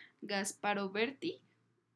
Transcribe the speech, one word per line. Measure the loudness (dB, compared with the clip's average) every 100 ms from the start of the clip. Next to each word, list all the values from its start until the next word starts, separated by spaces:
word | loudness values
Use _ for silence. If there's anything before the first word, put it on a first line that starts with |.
| -18 _
Gasparo | -2 0 0 0 0 2 0
Berti | 0 0 0 -6 -6 _ _ _ _ _